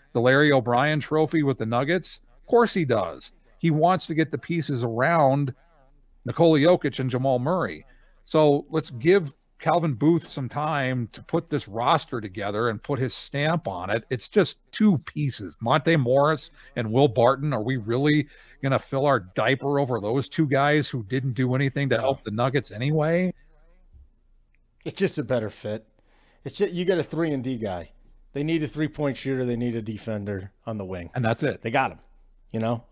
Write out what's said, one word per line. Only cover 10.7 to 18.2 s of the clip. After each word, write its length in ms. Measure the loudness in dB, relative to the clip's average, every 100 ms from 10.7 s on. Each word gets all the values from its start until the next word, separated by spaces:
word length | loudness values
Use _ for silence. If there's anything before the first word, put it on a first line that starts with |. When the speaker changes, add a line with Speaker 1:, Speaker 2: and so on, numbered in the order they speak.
| -2 -2 -4 -6
Speaker 1:
to 100 | -10
put 300 | -4 -4 -2
this 160 | -6 -6
roster 520 | -4 2 0 0 -8
together 500 | -8 -8 -6 -2 -2
and 120 | -4
put 160 | -4 -4
his 160 | -4
stamp 540 | -6 -8 -4 -2 -2 -4
on 240 | -6 -4
it. 120 | -4 -4
It's 200 | -8 0
just 320 | 2 2 0 _
two 260 | 2 4 4
pieces, 600 | -2 -4 -4 -4 -10 -6
Monte 340 | 0 2 4 2
Morris 520 | 4 4 4 0 -6 -18 -10 -6
and 160 | 0
Will 160 | 4 4
Barton. 460 | 6 4 4 0
Are 80 | -2
we 160 | -2 -4
really 500 | -2 0 2 2